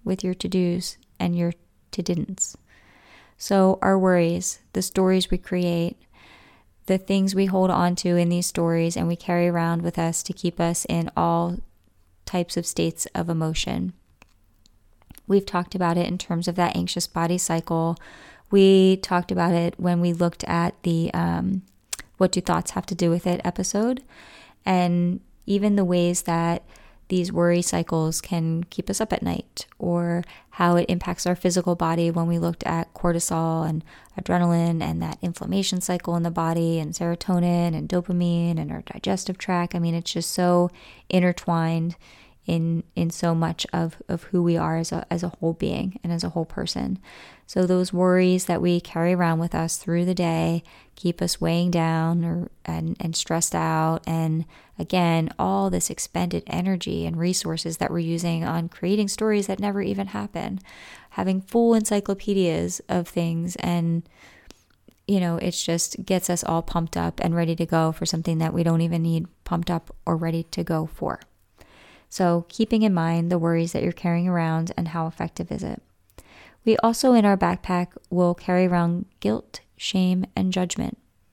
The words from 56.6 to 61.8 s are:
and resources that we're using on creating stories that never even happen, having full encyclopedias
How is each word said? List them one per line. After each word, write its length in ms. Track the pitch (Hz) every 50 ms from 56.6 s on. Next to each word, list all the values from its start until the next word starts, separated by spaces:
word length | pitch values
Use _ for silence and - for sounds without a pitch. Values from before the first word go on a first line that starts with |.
| 180 190 190 170 - 165 165 165 165
and 120 | 165 165
resources 600 | 160 170 180 180 - - 165 160 165 - 165 165
that 140 | - - -
we're 80 | - 170
using 460 | 165 165 170 165 175 170 165 165 165
on 240 | 175 165 170 165 175
creating 400 | - - - 180 208 214 208 196
stories 380 | - - 220 220 208 208 202
that 120 | - 190 196
never 220 | 202 208 196 202
even 260 | 185 196 196 196 196
happen, 520 | 196 208 208 208 202 - 165 - - 190 190 - - - - - - - - - -
having 300 | - - 185 190 185 190
full 320 | 190 - - 233 233 233 226
encyclopedias 1080 | 220